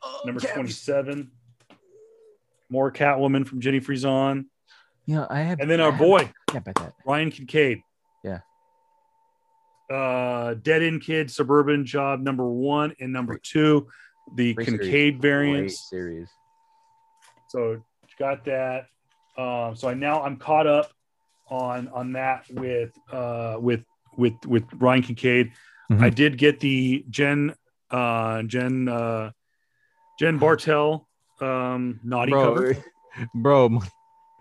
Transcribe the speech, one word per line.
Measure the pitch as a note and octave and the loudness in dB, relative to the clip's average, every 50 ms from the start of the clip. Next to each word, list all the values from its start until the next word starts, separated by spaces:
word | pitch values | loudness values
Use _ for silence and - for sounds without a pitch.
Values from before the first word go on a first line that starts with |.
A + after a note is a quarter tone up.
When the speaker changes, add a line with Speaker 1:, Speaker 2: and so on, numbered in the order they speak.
Speaker 1:
Oh, | - - - - - | -16 -16 -14 -10 -10
Speaker 2:
number | B2 - - | -8 -6 -6
Speaker 1:
yes. | - B3+ | -6 -6
Speaker 2:
twenty-seven. | G#3 C#3+ B2+ A#2 - - - C#3+ C#3 C#3 C3+ C#3 C#3+ C#3+ C#3 - _ _ _ _ _ _ _ _ - _ _ F#4 _ - - _ _ _ _ _ _ _ _ _ _ _ _ _ | -4 -6 -6 -6 -8 -8 -6 -2 -2 -2 -2 -4 -8 -10 -10 -12 _ _ _ _ _ _ _ _ -20 _ _ _ _ -20 -20 _ _ _ _ _ _ _ _ _ _ _ _ _
More | B2+ C3 C3+ C3+ | -2 0 0 0
Catwoman | C3 - D3 C#3+ C#3 C3+ C#3 C3+ C3+ C3+ C3 | 0 2 2 2 2 2 2 2 2 0 0
from | C3+ C3+ B2+ | -4 -6 -4
Jenny | A#2+ C3+ C3+ C3 | -2 0 0 0
Frison. | C3 C#3 C#3 B2+ C3+ C3+ C3 C3+ C3+ C3+ C3+ C#3 C3+ - _ _ _ _ _ _ _ _ _ _ _ | -2 -4 -6 -4 -2 0 0 2 0 0 -2 -4 -6 -10 _ _ _ _ _ _ _ _ _ _ _
Speaker 1:
You | D3+ D#3 | -4 -4
know, | D#3 C3+ - | -4 -4 -4
I | C3 C#3+ | -4 -4
have, | D#3 E3+ F3+ C#3+ | -2 -2 -4 -4
Speaker 2:
And | C#3+ D#3 | 0 0
then | E3+ E3 | 2 4
Speaker 1:
I | D#3+ | 4
Speaker 2:
our | D3+ | 2
Speaker 1:
have, | C3+ B2+ | 4 4
Speaker 2:
boy, | D#3 F3+ G3 F3 C3+ A2+ - _ _ - | 6 6 6 6 4 0 -6 _ _ -6
Speaker 1:
yeah, | C#3+ B2+ | -6 -6
about | - F#2+ G2 | -10 -6 -6
that. | - E2+ D2 - _ _ | -6 -6 -6 -12 _ _
Speaker 2:
Ryan | C3 C#3+ D3+ D#3+ D#3 | -2 -2 -2 -2 -4
Kincaid. | - - C3 A#2+ - D#3 D3 C3 A2+ F#2+ - _ _ _ _ _ _ _ | -6 -8 -12 0 2 2 4 4 2 -2 -8 _ _ _ _ _ _ _
Speaker 1:
Yeah. | - G2 F#2 F2 - _ _ _ _ _ _ _ _ _ _ _ _ _ _ _ _ _ _ _ _ _ _ _ _ _ _ _ _ - | -10 -10 -10 -10 -12 _ _ _ _ _ _ _ _ _ _ _ _ _ _ _ _ _ _ _ _ _ _ _ _ _ _ _ _ -8
Speaker 2:
Uh, | C3+ C3+ C3+ B2+ B2+ B2+ B2 B2 B2 A#2+ A#2+ A#2+ A#2 | -6 -4 -2 -2 -2 -2 -2 -2 -4 -4 -4 -6 -6
Dead | A2 - D#3 D#3+ D#3+ | -4 0 2 2 2
End | E3 E3 D#3+ D3+ | 2 0 0 -4
Kid, | - - D#3+ D#3 D3+ B2+ | -4 -4 -2 -2 -2 -4
Suburban | - - C#3 B2 D3 D3 C#3 C#3+ D3 C#3+ C3+ | -4 -4 0 4 4 4 4 4 2 0 0
Job | A#2 C#3+ C#3+ C#3 C#3 C#3 B2+ | -2 -2 -2 -2 -2 -2 -2
number | C3+ C#3 C3+ B2+ B2+ B2 | -2 -4 -2 -2 -2 -2
one | A#2+ B2 C3 C#3+ D3 D3 D3+ D#3 D#3+ - | -2 -2 0 0 0 0 0 -2 -4 -8
and | C3 B2+ | -10 -8
number | C3 B2+ B2 A2+ A2 | -6 -6 -6 -6 -8
Speaker 1:
Great. | - | -10
Speaker 2:
two. | - - - D#3 D3+ D3+ D3+ C#3+ A#2+ - - - - - _ _ _ - - | -12 -2 2 4 4 6 6 4 2 -2 -10 -20 -20 -20 _ _ _ -10 -4
The | B2 A#2+ A#2+ A2+ | -2 0 0 0
Speaker 1:
Great | A2+ A2+ A#2+ | -2 -2 -2
Speaker 2:
Kincaid | A2+ G#2 G2+ F#2 C#3 D3 C#3+ D3 C#3 | -2 -2 -2 0 2 2 2 2 2
Speaker 1:
series. | B2+ | 2
Speaker 2:
variants. | C3+ C#3+ C#3+ C#3+ C#3+ C#3+ C#3+ - G2 G2 F2+ - - - | 0 0 2 2 0 0 0 -2 -4 -6 -8 -12 -14 -12
Speaker 1:
Great | F#2+ F#2 | -10 -10
series. | F2+ E2+ E2 E2 E2+ - _ _ _ _ _ _ _ _ _ _ _ _ _ _ _ _ _ _ _ _ _ _ _ _ | -8 -8 -10 -12 -14 -16 _ _ _ _ _ _ _ _ _ _ _ _ _ _ _ _ _ _ _ _ _ _ _ _
Speaker 2:
So | - B2 A#2 A2+ A2+ A2+ A2+ _ _ _ _ _ _ - | -6 -4 -4 -4 -4 -6 -12 _ _ _ _ _ _ -6
got | C3+ C3+ C#3 C3 A#2+ | -4 -4 -4 -4 -6
that. | C#3+ C3+ C3 C3 B2+ B2+ B2+ B2 _ _ _ _ _ _ _ _ _ _ B2+ | -6 -4 -4 -4 -4 -6 -8 -10 _ _ _ _ _ _ _ _ _ _ -8
Um, | B2+ B2 B2 A#2+ A#2 A#2 A2+ | -6 -6 -4 -4 -6 -6 -6
so | A2+ C3+ B2+ | -6 -6 -6
I, | B2 | -4
now | C3 C#3+ D3 D3+ D#3 | -2 -2 -2 -2 -2
I'm | C#3 C#3 C3+ | -2 -4 -8
caught | B2 - D3+ D#3 D#3 D#3 | -8 -2 2 2 4 4
up | D3+ D3 D3+ D3 - _ _ _ _ _ _ _ _ _ _ _ _ | 4 4 2 2 -2 _ _ _ _ _ _ _ _ _ _ _ _
on, | C3 B2+ B2+ B2 B2 B2 B2 B2 | -8 -6 -4 -4 -6 -6 -8 -10
on | - B2 B2+ B2+ | -10 -8 -8 -6
that | B2+ C3 C3 C3 C3 C3 - - | -6 -4 -2 -2 -4 -4 -8 -12
with, | B2 A#2+ C3 B2+ B2 A#2+ A#2 A#2 - _ _ - | -10 -8 -6 -4 -4 -4 -4 -6 -10 _ _ -12
uh, | C3+ B2+ B2 A#2+ A#2+ A#2 A#2 A2+ A2 A2+ | -10 -8 -6 -6 -6 -6 -6 -6 -6 -2
with, | A#2+ B2 A#2 A2+ - _ _ _ _ _ _ | 0 0 0 0 -4 _ _ _ _ _ _
with, | B2 B2 A#2 A2+ - - | 2 2 2 2 -2 -2
with | B2+ A#2+ A2+ A#2 - - | 0 0 0 0 -2 -4
Ryan | - B2+ B2+ B2+ B2+ | 2 4 4 4 4
Kincaid. | B2 B2 A#2 - - B2+ B2 B2 A#2+ A2+ - - - - - - - - | 2 0 -4 -2 0 2 4 4 2 0 -4 -12 -20 -20 -20 -16 -2 2
Speaker 1:
Mm-hmm. | A2 G2+ A#2+ | 4 6 6
Speaker 2:
I | B2 | 6
did | A#2 B2 D3 D3+ C3+ | 6 4 4 2 4
get | A#2+ C#3+ D3 D3 - | 4 4 4 4 4
the | D3 C#3 C3+ C3 C3 B2+ B2+ D3 - B2+ | 0 0 0 0 0 0 -2 -2 -4 -6
Jen, | G#2+ - C#3+ C#3+ C#3+ D3 C#3+ D#3 D#3 - _ _ _ _ _ _ | -2 0 0 2 2 0 0 -2 -4 -8 _ _ _ _ _ _
uh, | B2+ B2+ B2 A#2+ A#2 A2+ A2+ A2+ A2 A2 | -4 -2 0 0 0 -2 -2 -2 -4 -4
Jen, | A2+ A2 A#2+ B2 B2+ B2+ C3 C3 B2+ B2 | -4 -4 -4 -4 -2 -2 -2 -2 -2 -2
uh, | A#2+ A#2 A#2 A2+ A2+ A2 A2 G#2+ - _ _ _ _ _ _ _ _ _ _ _ _ _ _ _ _ - | -4 -4 -4 -4 -4 -4 -6 -8 -12 _ _ _ _ _ _ _ _ _ _ _ _ _ _ _ _ -2
Jen | D3+ E3 D#3+ C#3+ | 0 0 2 4
Bartel, | D3+ D#3+ D#3+ D#3 - D#3+ D3+ D3 D3 D3+ D#3+ D3+ - _ _ _ _ _ _ _ | 4 4 4 4 2 2 2 4 2 2 0 -2 -6 _ _ _ _ _ _ _
um, | C3+ C3 C3 B2+ B2+ B2+ B2+ B2+ B2+ B2 A#2 G2+ A2 | -4 -4 -2 -2 -2 -4 -4 -4 -4 -6 -8 -8 -8
naughty | A#2+ B2 A#2+ A#2+ C3+ | -4 -2 0 0 2
Speaker 1:
Bro, | C#3 C#3 C3+ A#2+ A#2 | 4 4 4 4 4
Speaker 2:
cover. | B2 B2+ C3 C3+ C3+ - - _ _ _ | 2 0 0 0 -2 -6 -14 _ _ _
Speaker 1:
<laughs> | _ - - A#2 A#2 - | _ -12 -12 -12 -8 -6
bro, | A#2 A2+ C#3 C#3+ C3+ B2+ A#2 | 0 4 6 6 8 6 6
can | A#2 A#2 F#2+ F2+ - _ _ _ _ _ _ _ _ _ | 4 0 -2 -6 -12 _ _ _ _ _ _ _ _ _